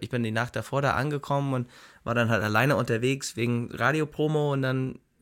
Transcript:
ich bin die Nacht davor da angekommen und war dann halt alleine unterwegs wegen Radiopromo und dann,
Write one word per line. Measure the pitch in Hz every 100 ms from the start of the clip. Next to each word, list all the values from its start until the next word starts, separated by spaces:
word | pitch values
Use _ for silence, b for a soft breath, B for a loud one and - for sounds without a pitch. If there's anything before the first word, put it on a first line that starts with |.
ich | -
bin | 123
die | 113
Nacht | 110 120 -
davor | - 139
da | 139 -
angekommen | 143 147 - 143 139
und | 131 123 B B B
war | - 117
dann | 113
halt | 113
alleine | 107 107 135 113
unterwegs | 123 113 123 139 - -
wegen | 120 120 120
Radiopromo | - 117 156 147 - 151 156 147
und | 139
dann, | 131 131 131 - _ _